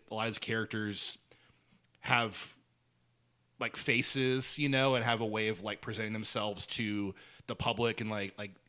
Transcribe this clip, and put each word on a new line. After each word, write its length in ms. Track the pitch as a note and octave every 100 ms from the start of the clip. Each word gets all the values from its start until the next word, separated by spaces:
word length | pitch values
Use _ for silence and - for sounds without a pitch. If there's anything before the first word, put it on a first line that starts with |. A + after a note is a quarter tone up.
| -
a 40 |
lot 80 | A2
of 80 | A2+
his 80 | -
characters 800 | - A2+ G#2 A2 G#2 F#2+ - - _ - _ _ _ _ _ _
have, 540 | - B2 A2+ - - - _ _ _ _ _ _ _ _ _ -
like, 160 | A#2 -
faces, 840 | - A#2+ - C3+ B2+ C3 - -
you 100 | C#3+
know, 280 | C3+ C3+ B2+
and 80 |
have 160 | A#2 A2+
a 60 | A2
way 200 | G#2+ A2
of, 160 | G2+
like, 180 | G#2 G#2
presenting 320 | - G#2+ G#2+
themselves 540 | A2 G#2+ - G#2 F2 -
to 480 | - G#2+ G#2 G2 - - - -
the 80 |
public 460 | A2+ A#2+ A2 A#2 G#2+
and, 100 | A2
like, 240 | G#2+ G2 -
like, 120 | G2+ -